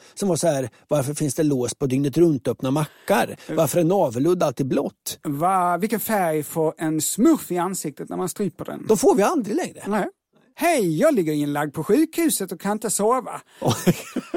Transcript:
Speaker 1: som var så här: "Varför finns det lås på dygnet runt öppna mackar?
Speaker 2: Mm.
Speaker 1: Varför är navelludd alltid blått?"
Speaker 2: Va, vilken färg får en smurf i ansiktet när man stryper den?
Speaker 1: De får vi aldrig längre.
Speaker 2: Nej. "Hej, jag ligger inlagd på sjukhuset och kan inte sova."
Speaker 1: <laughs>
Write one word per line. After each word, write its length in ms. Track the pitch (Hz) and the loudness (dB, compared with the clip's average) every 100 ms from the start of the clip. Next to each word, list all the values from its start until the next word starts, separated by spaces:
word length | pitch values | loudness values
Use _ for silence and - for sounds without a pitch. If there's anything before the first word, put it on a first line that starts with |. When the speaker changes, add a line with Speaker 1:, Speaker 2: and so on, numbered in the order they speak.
| - | -20
Speaker 1:
som 140 | - 202 | -4 -2
var 80 | 160 | 0
så 100 | 170 | 0
här: 240 | 139 123 - - | 0 -4 -10 -2
"Varför 260 | 151 135 | -2 -2
finns 200 | 147 151 | -2 -2
det 80 | - | 0
lås 320 | 151 135 120 | 0 0 -2
på 120 | - 135 | -4 -2
dygnet 300 | 131 143 160 | 0 0 4
runt 300 | 170 139 - | 4 2 -2
öppna 220 | 113 131 | -4 -2
mackar? 540 | 147 147 - - 208 - - - | 0 -2 -6 0 0 0 -6 -4
Speaker 2:
Mm. 100 | 160 | 0
Speaker 1:
Varför 240 | 160 - | 0 2
är 40 | |
navelludd 580 | 156 196 151 113 156 180 | 2 2 2 0 0 2
alltid 240 | 160 120 135 | 0 -2 -2
blått?" 520 | 226 233 - - - | -2 -4 -8 -12 -10
Speaker 2:
Va, 540 | 160 143 175 190 175 175 | -8 -2 0 2 0 0
vilken 240 | 208 214 | -2 -2
färg 420 | - 214 175 156 | -2 0 0 -2
får 320 | 147 165 156 - | -2 -2 -2 -2
en 220 | 160 156 | -2 -2
smurf 500 | 143 - 294 302 - | -2 2 4 4 0
i 80 | 175 | -4
ansiktet 500 | 175 185 160 - 170 | -2 -4 -8 -10 -8
när 80 | 175 | -6
man 120 | 180 | -6
stryper 360 | - 196 - | -4 -6 -6
den? 220 | 151 - - | -10 -4 0
Speaker 1:
De 100 | 214 | 4
får 180 | 392 | 4
vi 80 | 262 | 4
aldrig 340 | 214 339 208 285 | 4 0 -2 -4
längre. 280 | 240 - - | -4 -8 -4
Speaker 2:
Nej. 220 | 208 226 - _ _ _ | -2 -4 -8 _ _ _
"Hej, 440 | - 330 311 180 156 | -2 0 2 2 2
jag 140 | 294 | 4
ligger 180 | 254 156 | 4 2
inlagd 420 | 151 147 143 151 | 2 0 0 -2
på 100 | 165 | -2
sjukhuset 680 | 151 233 320 - 302 - 185 | 2 4 4 2 0 0 -4
och 80 | 175 | -6
kan 120 | 196 | -4
inte 180 | 208 214 | -2 -2
sova." 500 | - 208 254 202 - - - | 0 2 0 -2 -12 -16 -4
Speaker 1:
<laughs> 200 | - 113 - - - - - | -2 0 0 0 -4 -10 -8